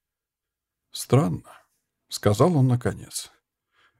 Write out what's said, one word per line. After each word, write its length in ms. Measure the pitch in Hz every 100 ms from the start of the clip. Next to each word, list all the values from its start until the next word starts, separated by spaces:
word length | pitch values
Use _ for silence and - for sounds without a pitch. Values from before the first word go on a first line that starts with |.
| _ _ _ _ _ _ _ _ _
"Странно", — 580 | - - 123 90 76 - - _ _ _ _ _
сказал 480 | - 104 104 160 160
он 100 | 131
наконец. 640 | 123 104 - - - - _ _ _ _ _ _